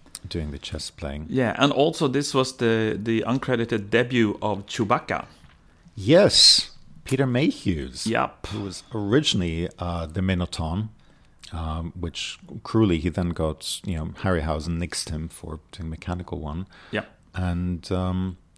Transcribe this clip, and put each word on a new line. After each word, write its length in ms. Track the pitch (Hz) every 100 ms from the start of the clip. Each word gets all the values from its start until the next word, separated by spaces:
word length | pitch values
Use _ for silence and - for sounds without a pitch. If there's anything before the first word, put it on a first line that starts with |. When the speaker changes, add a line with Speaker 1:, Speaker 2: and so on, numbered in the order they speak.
| - - 90
Speaker 1:
doing 240 | 87 76
the 60 | 69
chess 320 | - 76 -
playing. 380 | - 73 71 -
Speaker 2:
Yeah, 260 | 131 117 -
and 140 | 143
also 380 | 127 156 160 147
this 240 | 131 143
was 240 | 135 127 -
the, 420 | 117 113 110 104
the 200 | 107 113 110
uncredited 640 | 127 - 120 117 113 101
debut 480 | 113 123 127 110 -
of 240 | 107 98 101
Chewbacca. 640 | - 104 127 - 82 - - - - - _ - -
Speaker 1:
Yes, 760 | 95 170 117 - - - - - - -
Peter 220 | - 131 135
Mayhews. 800 | 120 165 - - 80 65 62 107
Speaker 2:
Yep. 400 | 117 131 - -
Speaker 1:
Who 140 | 107
was 220 | 98 85 -
originally, 760 | 113 101 127 156 104 87 82 85 -
uh, 260 | 87 87 80
the 160 | 85
Minotaur, 680 | 92 90 87 - 80 90 110 - - - - _ -
um, 400 | 82 80 80 82 87
which 380 | 85 - - - - 131
cruelly 360 | - 113 107 82
he 100 | 85
then 200 | 78 87
got, 520 | 80 80 78 - - -
you 100 | 85
know, 100 | 76 -
Harryhausen 560 | - 87 78 78 78 85
nixed 300 | 82 - -
him 180 | 78 82
for 300 | - - 76 -
doing 180 | - 82
mechanical 500 | 80 - 90 87 80
one. 280 | 76 80 95 - -
Speaker 2:
Yep. 160 | 104 - - _
Speaker 1:
And, 580 | - 90 87 90 85 -
um, 460 | 92 92 92 92 87 _